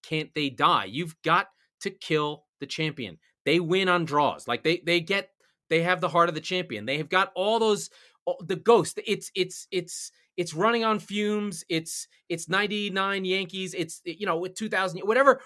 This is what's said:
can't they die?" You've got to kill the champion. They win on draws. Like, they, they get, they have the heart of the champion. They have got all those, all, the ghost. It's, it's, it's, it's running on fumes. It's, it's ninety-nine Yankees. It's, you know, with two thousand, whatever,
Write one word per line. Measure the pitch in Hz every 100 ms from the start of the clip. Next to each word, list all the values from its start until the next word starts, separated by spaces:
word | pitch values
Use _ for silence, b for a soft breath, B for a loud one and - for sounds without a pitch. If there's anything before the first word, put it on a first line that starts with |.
can't | - 156 151
they | 156 143
die?" | 123 151 151
You've | 98 120 175 -
got | 156 170 - _ _ -
to | 196
kill | 190 - 151 147 151 _ -
the | 139
champion. | - 156 147 110 82 _ _
They | - 165
win | 165 190 190
on | 175
draws. | 165 147 143 78 -
Like, | 120
they, | 156 175
they | 160 175
get, | 165 196 196 _ _ _ -
they | 165
have | 170 180
the | 170
heart | 165 170
of |
the | 156
champion. | 156 185 175 107 110
They | 143
have | 151
got | 185 190 -
all | 196 226
those, | 220 202 160 b b b
all, | - 180
the | 170 180
ghost. | 208 233 160 - 220
It's, | 196 - 196
it's, | 180 - -
it's, | 190 170 - - _ _ -
it's | 170
running | 156 214 233
on | 226 208
fumes. | - 202 208 208 208 170 -
It's, | 165 160 - - _ -
it's | 165 160
ninety-nine | 190 208 208 202 190 190 196
Yankees. | 190 190 185 190 185
It's, | 165 165 -
you | 180 165 196
know, | 165
with | 185 -
two | 220
thousand, | 202 190 170
whatever, | 196 226 277 -